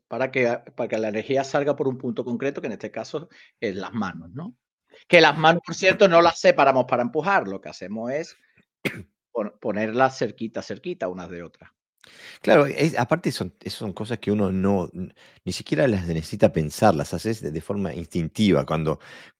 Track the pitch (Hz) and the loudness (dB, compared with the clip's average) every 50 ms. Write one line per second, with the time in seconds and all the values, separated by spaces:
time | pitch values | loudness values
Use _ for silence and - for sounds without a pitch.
0 | _ _ 120 117 131 131 131 135 127 117 120 - - - - - 123 110 120 110 | _ _ -4 -4 -4 -2 0 0 2 2 0 -2 -6 -10 -8 -8 -6 -4 -2 -2
1 | 110 107 104 110 107 - 135 131 135 131 - 147 143 143 139 143 151 135 127 123 | -2 -2 -4 -4 -4 -2 -2 -2 0 0 -2 0 0 0 0 0 -2 -2 -2 -4
2 | 139 123 110 120 123 127 120 113 131 139 - - - - 104 98 - 104 - 113 | -6 -6 -6 -6 -6 -6 -6 -4 -4 -6 -6 -6 -8 -8 -8 -10 -10 -12 -10 -12
3 | 113 - - 147 160 - _ - - _ _ _ - 107 92 98 92 87 104 117 | -10 -10 -10 -12 -12 -14 _ -20 -20 _ _ _ -6 -6 -6 -6 -8 -8 -6 -4
4 | 104 92 87 85 85 85 87 135 87 - - _ _ _ _ _ _ _ _ - | -4 -4 -6 -10 -14 -16 -14 -14 -14 -14 -16 _ _ _ _ _ _ _ _ -20
5 | _ - - 170 160 151 151 160 160 160 170 175 - - 170 - 196 185 180 185 | _ 4 6 8 8 6 6 6 6 4 4 4 0 -6 -8 0 2 2 4 6
6 | 214 190 170 170 170 170 165 - - 185 170 151 143 135 131 131 127 127 135 120 | 4 6 6 6 6 6 4 4 4 4 6 6 6 4 4 4 2 2 0 0
7 | 120 120 - 156 147 190 196 185 120 95 95 95 - 76 - - 95 90 104 110 | 0 0 -2 -2 -2 0 0 0 0 -2 -6 -10 -12 -14 -14 -12 -12 -10 -8 -8
8 | 113 120 135 151 170 - - _ _ _ _ _ _ _ _ _ - - - - | -6 -6 -6 -6 -8 -10 -14 _ _ _ _ _ _ _ _ _ -10 -10 -8 -10
9 | 95 - _ _ _ _ - 117 104 104 - _ - 113 95 104 110 110 110 123 | -14 -18 _ _ _ _ -6 -6 -6 -6 -8 _ -6 -6 -4 -2 -2 -2 2 2
10 | 131 131 131 - 135 104 - - 113 110 - 101 - - 104 117 - 175 180 - | 2 2 2 -2 -4 -4 -4 -8 -10 -8 -8 -10 -10 -10 -12 -12 -10 -10 -8 -6
11 | - 90 90 92 87 85 90 87 85 80 - _ - - _ _ _ _ _ _ | -6 -8 -8 -8 -12 -12 -14 -14 -14 -16 -18 _ -20 -20 _ _ _ _ _ _
12 | _ - - - - - - - - - - 147 143 139 - - 139 165 - - | _ -20 -20 -20 -20 -20 -20 -4 2 4 6 6 6 4 2 0 0 0 0 0
13 | 120 - - 175 - 180 - - 98 92 - _ - 113 - - - 104 90 - | 0 0 0 0 0 -4 -4 -4 -6 -8 -10 _ -12 -10 -10 -8 -8 -8 -8 -8
14 | 107 110 120 - - 101 104 107 101 92 92 95 92 98 101 95 87 - - 87 | -8 -8 -8 -6 -2 -2 0 0 0 0 0 0 2 2 2 2 0 -4 -6 -10
15 | 92 - - _ - - _ _ _ 92 90 - - - 156 151 147 131 107 95 | -12 -12 -14 _ -20 -20 _ _ _ -10 -10 -8 -6 -4 0 2 2 2 2 0
16 | 87 85 82 80 82 - - 104 - 101 - 85 78 76 - - 113 107 85 73 | -2 -2 -4 -4 -4 -6 2 4 4 4 4 2 -2 -2 0 2 4 4 4 4
17 | 71 - - 85 - - 113 - - 76 76 82 - - 101 101 95 85 - 85 | 0 -4 -6 -6 -4 -6 -6 -6 -6 -8 -8 -8 -8 -6 -6 -6 -6 -6 -6 -10
18 | 82 - - 90 82 78 - - 110 98 90 69 69 - 80 80 80 78 73 - | -12 -6 -4 -4 -4 -4 -2 2 4 4 4 4 2 0 -2 -2 0 -2 -2 -4
19 | - - - - - - _ _ | -8 -14 -20 -20 -20 -20 _ _